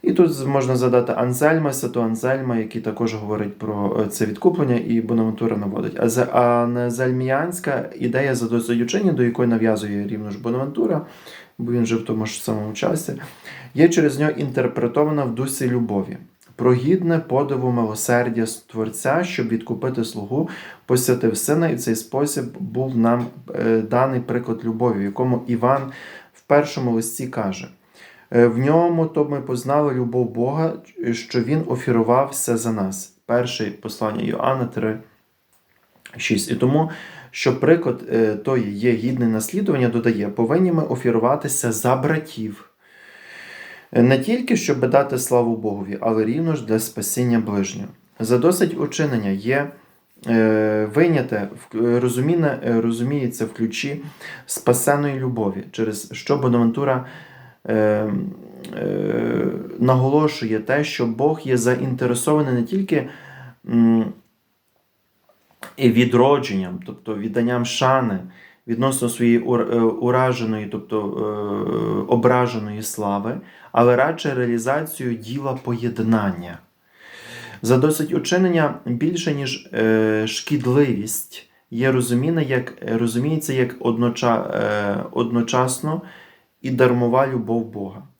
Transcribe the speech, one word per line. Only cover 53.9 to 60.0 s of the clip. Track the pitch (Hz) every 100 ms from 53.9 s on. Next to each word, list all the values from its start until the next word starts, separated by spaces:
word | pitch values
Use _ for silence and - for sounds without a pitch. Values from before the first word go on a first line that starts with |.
| 143 147 - - - -
спасеної | - - - - 143 147 135
любові, | 131 117 104 95 -
через | - 110 104 -
що | - - 143
Бонавентура, | 131 120 117 117 139 127 127 - - - - _ -
е, | 110 107 107 107 98 - - - - - -
е, | 50 50 50 57 58 58 - - - -
наголошує | 123 131